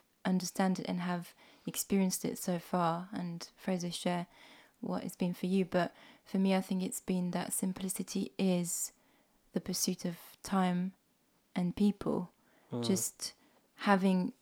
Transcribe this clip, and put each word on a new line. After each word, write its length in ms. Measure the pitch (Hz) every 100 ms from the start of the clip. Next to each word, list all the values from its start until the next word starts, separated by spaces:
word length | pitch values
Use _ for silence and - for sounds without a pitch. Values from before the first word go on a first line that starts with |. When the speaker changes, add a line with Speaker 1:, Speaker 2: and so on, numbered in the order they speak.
| _ _ 190
Speaker 1:
understand 540 | 185 180 - 190 180
it 60 | -
and 140 | 180
have 320 | 175 175 170 - - - -
experienced 580 | - - 196 190 -
it 140 | - -
so 220 | - 175
far, 500 | - 180 170 170 185
and 380 | 202 180 170 - -
Fraser, 360 | - 185 175
share 360 | 170 180 175 175 - - - - _
what 240 | - 180
it's 140 | - -
been 160 | 180
for 140 | 175 180
you, 180 | 190 180
but 280 | 180 170 - - -
for 140 | - 190
me, 180 | 190 190
I 60 |
think 200 | 185 190
it's 200 | 185 -
been 300 | - 185 180
that 220 | 180 196
simplicity 800 | - 190 185 190 - 185 196 - -
is 560 | 190 180 175 - - - _ _ _ _ _
the 60 | -
pursuit 460 | - 180 - 180 180
of 100 | 170 - -
time 500 | - 190 185 180 185 - _ _ _ _ _ -
and 200 | 180 -
people. 560 | 202 - - - 180 _ _ _ _
Speaker 2:
Mm. 140 | 123 120
Speaker 1:
Just 480 | 190 - - - - _ _ _ -
having 520 | - 196 190 185 180 -